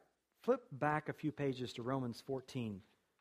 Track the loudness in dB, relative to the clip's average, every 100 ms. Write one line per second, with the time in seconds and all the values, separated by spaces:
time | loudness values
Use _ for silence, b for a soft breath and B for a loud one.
0 | _ _ _ _ 2 2 0 -2 2 2
1 | 0 -2 -2 0 0 0 -4 -4 -2 0
2 | 0 -4 -4 -6 -4 -4 -4 -4 -10 _
3 | _ _